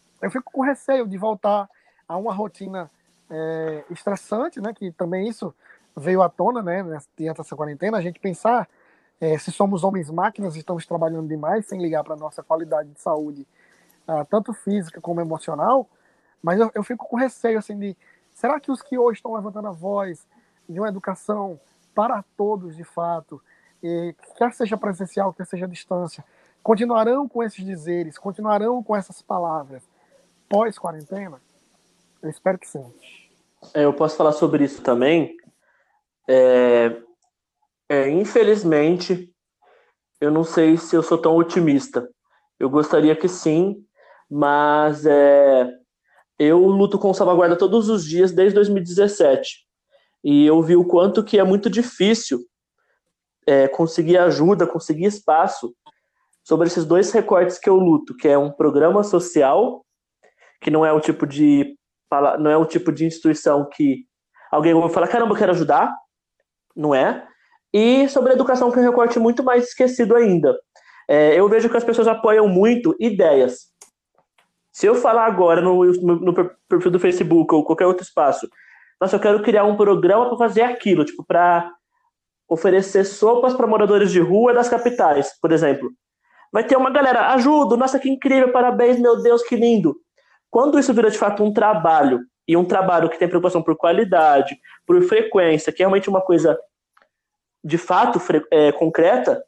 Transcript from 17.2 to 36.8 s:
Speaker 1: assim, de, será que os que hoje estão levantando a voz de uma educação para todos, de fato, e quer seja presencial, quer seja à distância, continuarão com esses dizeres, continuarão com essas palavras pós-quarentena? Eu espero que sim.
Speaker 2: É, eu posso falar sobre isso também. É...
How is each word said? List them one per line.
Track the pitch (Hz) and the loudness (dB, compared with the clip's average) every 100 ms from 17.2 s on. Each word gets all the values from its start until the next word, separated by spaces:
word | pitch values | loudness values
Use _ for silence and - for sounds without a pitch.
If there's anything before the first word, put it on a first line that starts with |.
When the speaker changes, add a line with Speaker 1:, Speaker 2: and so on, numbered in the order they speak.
| 262 - 233 220 | -6 -4 -6 -6
Speaker 1:
assim, | 208 208 | -8 -12
de, | 202 175 _ _ _ | -12 -14 _ _ _
será | _ 240 294 | _ -6 -6
que | - | -8
os | 262 | -10
que | - 254 | -8 -4
hoje | 240 220 | -2 -4
estão | 240 | -10
levantando | 220 202 202 208 | -12 -12 -14 -14
a | |
voz | 170 185 202 190 160 _ _ _ _ - | -12 -8 -8 -8 -12 _ _ _ _ -16
de | 170 | -10
uma | 214 | -10
educação | 196 196 185 - 208 196 160 _ _ _ | -10 -12 -12 -10 -8 -10 -14 _ _ _
para | - 226 220 - - | -4 -4 -6 -10 -8
todos, | 208 214 180 156 | -6 -6 -10 -18
de | |
fato, | 165 - 170 165 - 143 _ _ _ _ | -16 -10 -8 -8 -12 -20 _ _ _ _
e | 170 170 170 - _ - | -10 -8 -10 -14 _ -6
quer | 240 | -6
seja | - 220 208 | -4 -8 -6
presencial, | 208 175 190 - 196 | -8 -10 -10 -6 -8
quer | 175 180 | -8 -14
seja | 180 | -12
à | 185 | -14
distância, | 170 - 180 170 - - _ _ _ | -14 -10 -8 -10 -14 -20 _ _ _
continuarão | - 214 240 233 226 269 277 | -4 -2 -2 -2 -2 -4 -6
com | 233 | -8
esses | 226 - | -10 -10
dizeres, | 190 180 156 175 160 - | -16 -14 -8 -8 -8 -12
continuarão | 196 190 214 208 214 247 | -14 -10 -4 -4 -2 -6
com | 214 208 | -6 -8
essas | 190 - | -8 -16
palavras | - 190 170 156 135 131 _ _ _ _ _ _ - | -10 -8 -6 -8 -12 -20 _ _ _ _ _ _ -6
pós-quarentena? | 202 226 - 175 156 147 196 190 131 _ _ _ _ _ _ _ _ | -2 -2 -6 -12 -14 -16 -16 -16 -20 _ _ _ _ _ _ _ _
Eu | 156 | -16
espero | - 190 185 | -8 -6 -6
que | - | -8
sim. | 147 123 _ - - _ _ _ _ - | -18 -18 _ -20 -20 _ _ _ _ -8
Speaker 2:
É, | 151 | -2
eu | 143 | 0
posso | 143 156 - | 0 -2 0
falar | 156 | 0
sobre | 151 156 147 | 0 0 0
isso | 95 - | -2 -4
também. | - 120 135 165 - - _ _ _ _ _ _ _ _ - | -2 0 2 0 -2 -10 _ _ _ _ _ _ _ _ 0
É... | 131 127 123 123 120 | 4 4 4 4 2